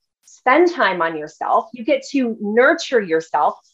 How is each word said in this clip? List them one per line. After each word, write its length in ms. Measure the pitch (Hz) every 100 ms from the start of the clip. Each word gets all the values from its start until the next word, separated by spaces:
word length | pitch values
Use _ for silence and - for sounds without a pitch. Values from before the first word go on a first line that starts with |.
| _ _
spend 480 | _ - 254 285 349
time 300 | 269 202 180
on 160 | 165 160
yourself. 520 | 151 - - 190 233
You 100 | 247
get 220 | 226 262 -
to 260 | 277 240 220
nurture 640 | 202 220 269 330 - 247
yourself, 560 | 190 160 - 147 175 - _